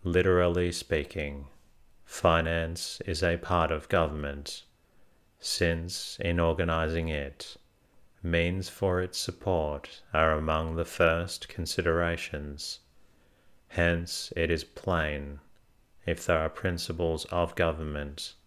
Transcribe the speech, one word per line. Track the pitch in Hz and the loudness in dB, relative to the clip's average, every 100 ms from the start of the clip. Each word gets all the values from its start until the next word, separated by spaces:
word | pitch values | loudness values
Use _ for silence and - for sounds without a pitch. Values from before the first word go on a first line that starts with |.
Literally | 92 87 92 90 87 87 90 | 4 4 6 6 6 4 0
speaking, | 85 - 80 71 - 73 71 69 - _ - - - | -2 -2 -2 -2 -6 -6 -8 -14 -20 _ -20 -20 -20
finance | - - 90 82 82 82 82 85 - - - | -16 2 4 6 2 0 -2 -6 -8 -8 -6
is | 78 | 0
a | 87 85 | 2 0
part | - 90 80 | 2 2 2
of | 78 - | 0 0
government, | 95 80 76 73 71 73 - - _ _ _ - _ _ _ | 2 2 0 -6 -8 -12 -14 -16 _ _ _ -20 _ _ _
since, | - - 85 82 87 - - - | -8 0 0 0 -4 -8 -10 -4
in | 85 85 | 0 2
organizing | 85 82 85 82 80 82 82 | 4 2 2 2 0 0 -2
it, | 76 69 - - - _ _ _ - - _ | -4 -6 -10 -16 -18 _ _ _ -20 -20 _
means | 87 82 85 92 92 | 0 2 2 0 -6
for | - 98 90 | -2 0 2
its | 90 - | 0 -4
support | - - - 87 76 73 - - - | -8 -4 0 2 0 -4 -10 -20 -2
are | 78 80 | 4 4
among | 78 78 78 80 80 | 4 2 0 0 -2
the | 82 | -4
first | - 85 82 87 - - | 2 4 4 -2 -10 -12
considerations. | - 82 - 85 82 85 85 - 76 73 71 - - _ - - _ _ _ - - _ | -8 -4 0 2 2 2 -2 -6 -8 -8 -10 -12 -14 _ -20 -20 _ _ _ -20 -20 _
Hence, | - 85 85 85 - - - | 2 2 2 -2 -8 -6 -2
it | 82 | 0
is | 82 | 0
plain, | - - - 87 78 73 71 71 - - _ _ _ - - | -2 -8 -2 0 0 -4 -8 -12 -18 -20 _ _ _ -10 -4
if | 82 | -4
there | - 82 | 2 2
are | 78 | 2
principles | - 95 85 - 85 85 80 - | -2 -4 -2 -4 -2 0 0 -2
of | 87 85 - | 0 0 2
government | 82 78 78 73 73 73 - - | 0 0 -4 -6 -8 -10 -14 -14